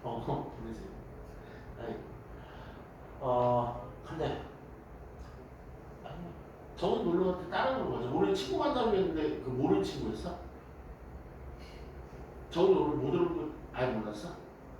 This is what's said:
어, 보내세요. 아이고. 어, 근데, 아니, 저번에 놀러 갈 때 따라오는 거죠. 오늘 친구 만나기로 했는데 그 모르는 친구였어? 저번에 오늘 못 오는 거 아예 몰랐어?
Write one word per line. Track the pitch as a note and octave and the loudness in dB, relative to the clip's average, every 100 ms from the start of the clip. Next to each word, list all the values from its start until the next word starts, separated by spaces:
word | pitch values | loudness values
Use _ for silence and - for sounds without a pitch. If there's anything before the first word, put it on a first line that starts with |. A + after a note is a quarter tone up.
어, | A#2 A#2 - C3+ - A#2+ | -4 -2 0 -2 -2 -6
보내세요. | A2+ A2+ - - - - - - - - - - | -8 -6 -8 -10 -12 -12 -12 -12 -14 -14 -12 -8
아이고. | - - - - - - - - - - - - - - | -6 -6 -8 -12 -12 -14 -12 -12 -12 -12 -14 -14 -14 -4
어, | C3 B2 B2 B2 A#2 - - - - | 2 6 6 6 4 -2 -8 -12 -8
근데, | D#3+ - - - - - - - - - - - - - - - - - - | -2 0 -2 -6 -12 -14 -14 -14 -14 -14 -12 -14 -14 -14 -14 -14 -14 -14 -12
아니, | - D#3+ E3+ - - - - - | -10 -8 -10 -10 -14 -14 -14 0
저번에 | F#3 A3+ | 2 4
놀러 | F#3 F3 F#3 | 4 6 4
갈 | F3+ | 2
때 | - | 0
따라오는 | - C3+ C3 - | 2 4 2 0
거죠. | - - - | 0 0 4
오늘 | G4 | 6
친구 | G4 - - | 4 2 2
만나기로 | C#4+ B3+ A3 F#3+ | 4 4 6 6
했는데 | E3 D#3 D3 - | 4 4 2 0
그 | B2+ | -2
모르는 | B2 E3 G3 | 2 6 6
친구였어? | - C#3+ A2 G#2+ E3+ - - - - - - - - - - - - - - - - - - - - - - | 4 0 -2 -2 -4 -6 -8 -12 -14 -14 -14 -14 -12 -12 -12 -12 -12 -12 -12 -12 -12 -12 -12 -12 -12 -12 -4
저번에 | E3 G3 E3 | 6 8 8
오늘 | D3 C3 | 6 4
못 | B2+ | 4
오는 | F3 E3 - | 6 4 4
거 | - - - | -2 -6 -8
아예 | - B2+ | 0 2
몰랐어? | A2 G#2+ - - - - - - - | 2 -2 -6 -8 -10 -12 -16 -16 -16